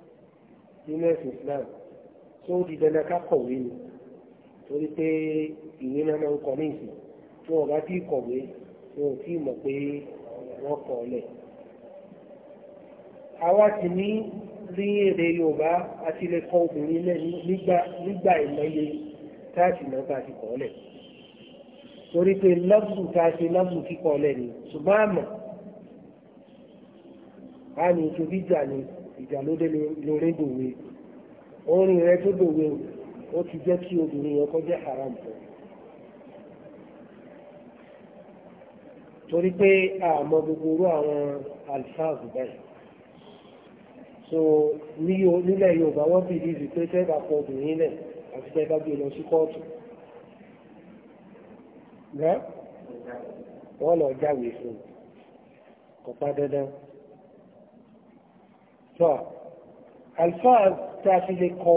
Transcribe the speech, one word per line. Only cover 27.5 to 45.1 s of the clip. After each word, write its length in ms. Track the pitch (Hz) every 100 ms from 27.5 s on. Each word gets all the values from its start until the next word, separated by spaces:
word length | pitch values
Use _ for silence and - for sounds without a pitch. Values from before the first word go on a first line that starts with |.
| - -
A 140 | 139 175
ní 120 | 175
ìṣòbí 340 | 156 143 160 185
ìjà 220 | 180 165
ni, 160 | 139 135 131 - - -
ìjà 240 | 127 139
ló 100 | 143
dé 140 | 160 160
ló-, 280 | 156 151 156
lórí 300 | 147 151 165
dòwe. 360 | 160 143 127 131 - - - - - - - - -
Orin 360 | - 180 190 180
rẹ 160 | 170 180
tó 120 | 190
dòwe 340 | 185 175 156 151
o, 120 | 135 - - - - -
ó 100 | 165
ti 160 | 175 160
jẹ́ 200 | 175 175
kí 160 | 180 175
obìnrin 420 | 156 143 147 143
yẹn 100 | 147
kó 100 | 165
jẹ́ 200 | 156 170
haram 340 | 147 135 135
fún 180 | 117 117
un. 100 | 110 - - - - - - - - - 196 220 - 196 - - - - - - - - - - - - - 208 - 208 - 185 185 - - - - - - -
Torí 260 | 170 185
pé 180 | 180 196 190 190 190
a 120 | 175 151
mọ 160 | 147 160
gbogbo 280 | 156 156 160
irú 180 | 160 185
àwọn 340 | 156 147 147 143 143 139 - -
alfáàzù 640 | 139 123 - 160 143 117
báyìí. 300 | 120 123 - - - - - - - - - - - - - - - - - -
So, 140 | 160 156 156 151 151 -
ní 200 | 156 165